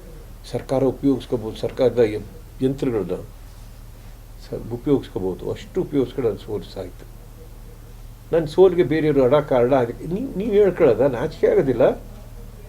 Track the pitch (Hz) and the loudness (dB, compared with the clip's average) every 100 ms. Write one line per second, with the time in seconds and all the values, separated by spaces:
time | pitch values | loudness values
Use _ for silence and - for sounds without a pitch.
0 | - - - - - 123 - 131 131 120 | -18 -18 -18 -18 -8 -8 -2 0 2 2
1 | 139 127 - 123 110 107 113 - 123 117 | 2 0 0 -4 -4 -6 -6 0 2 4
2 | 110 107 98 - - - 131 139 135 113 | 2 2 -8 -14 -18 -4 -2 0 -2 -2
3 | 87 87 95 - - - - - - - | -2 -6 -8 -18 -18 -18 -18 -18 -18 -18
4 | - - - - - - 107 120 147 135 | -18 -18 -18 -18 -12 -10 -8 -6 0 0
5 | - - 92 90 104 110 - - 175 143 | 0 -6 -6 -4 -8 -10 -6 -6 -2 -2
6 | 123 - 117 98 - 101 - - 90 - | -2 -2 -2 -4 -6 -8 -8 -12 -12 -14
7 | - - - - - - - - - - | -18 -18 -20 -20 -20 -18 -18 -20 -20 -18
8 | - - - 165 156 - 190 175 175 156 | -18 -18 -2 0 2 6 6 6 2 2
9 | 156 139 123 147 147 131 120 135 117 120 | 2 4 6 4 4 2 4 4 2 -4
10 | - 185 269 190 226 202 202 180 156 104 | -6 -4 -4 -4 0 4 4 6 4 6
11 | 139 117 156 - 214 214 143 117 156 254 | 2 2 -4 0 4 4 4 4 4 2
12 | - - - - - - | -6 -16 -16 -16 -18 -18